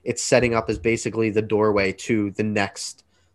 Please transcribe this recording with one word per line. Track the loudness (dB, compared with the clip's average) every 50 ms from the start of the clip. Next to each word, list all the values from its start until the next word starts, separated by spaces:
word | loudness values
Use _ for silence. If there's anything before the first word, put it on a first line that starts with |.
| -6
it's | -6 -6 -4 0
setting | 2 4 4 4 4 2
up | 0 0 -2
as | -4 -2
basically | 0 0 0 0 -2 -4 -2 -2 -2 0
the | 0 0 0
doorway | 0 2 2 2 2 2 2 0 0 -2
to | -4 -4 -2 0 0 0 -2
the | -2 -4 -4
next | -2 -2 -2 -2 -2 -4 -8 -12 -14 -14 -16 _ _ _ _ _ _ _